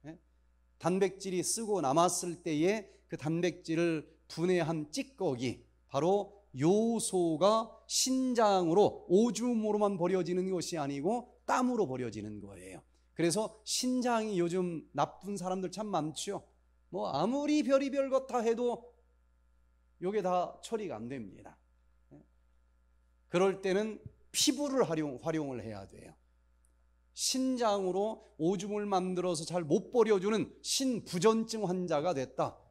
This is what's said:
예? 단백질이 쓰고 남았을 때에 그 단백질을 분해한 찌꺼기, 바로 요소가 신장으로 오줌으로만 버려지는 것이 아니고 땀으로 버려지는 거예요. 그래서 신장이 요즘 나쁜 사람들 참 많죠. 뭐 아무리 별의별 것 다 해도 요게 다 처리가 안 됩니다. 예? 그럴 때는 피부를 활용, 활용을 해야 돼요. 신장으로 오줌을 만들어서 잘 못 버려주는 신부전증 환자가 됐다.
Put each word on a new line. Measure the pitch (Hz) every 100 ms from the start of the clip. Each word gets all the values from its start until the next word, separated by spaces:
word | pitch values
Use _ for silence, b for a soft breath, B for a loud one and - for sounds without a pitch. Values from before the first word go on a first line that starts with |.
| 143
예? | 170 _ _ _ _ _ _
단백질이 | 165 185 190 190 190 185
쓰고 | 160 - 226 202
남았을 | 139 151 175 175 175 165
때에 | 175 151 170 220 202 B B
그 | 165
단백질을 | 139 165 175 175 - 165 170 160 - _ _
분해한 | - 175 180 156 165 147
찌꺼기, | - 269 - 185 123 127 - - _ _
바로 | 135 160 202 196 - _ 127
요소가 | 151 208 226 226 - 185 170 156 185 220 226 - _
신장으로 | - 254 262 262 233 214 190 170 180 196 - -
오줌으로만 | 180 240 214 247 233 214 208 208 196
버려지는 | 175 185 170 180 185
것이 | 185 - 170
아니고 | 139 143 156 240 233 _ -
땀으로 | 262 254 240 170
버려지는 | 127 120 110 104 104
거예요. | 101 95 92 85 _ _ _
그래서 | - 170 165 220 -
신장이 | - - 254 254 247 233 220 196
요즘 | 175 180 180 165 -
나쁜 | 143 147 - 185 202
사람들 | 180 190 180
참 | - 214
많죠. | 185 151 151 - 190 - _ _ _ _
뭐 | 180 208
아무리 | 139 185 277 294 302
별의별 | 240 269 277 277 269
것 | 262 262
다 | 247
해도 | 226 233 247 226 - _ _ _ _ _ _ _ _ _ _ _
요게 | 180 214
다 | 180 180 170 -
처리가 | - 226 196 113
안 | 117
됩니다. | 135 101 - - - _ _ _ _ _
예? | 143 _ _ _ _ _ _ _ _ _ _ _
그럴 | 175 190 190
때는 | 190 185 220 208 - _ _
피부를 | - - 262 294 269 165
활용, | 160 151 123
활용을 | 165 160 143 123
해야 | 110 104 98
돼요. | - - - _ _ _ _ _ _ _ _ _ -
신장으로 | - 262 262 254 233 202 185 185 214 220 - _
오줌을 | 156 196 202 208 208
만들어서 | 190 185 180 180 165 160
잘 | 175
못 | 160 180 -
버려주는 | 247 220 202 190 220 147 -
신부전증 | - - 269 226 - 175 196 226 226 220 196
환자가 | 185 175 151 165
됐다. | 147 127 - 135 - -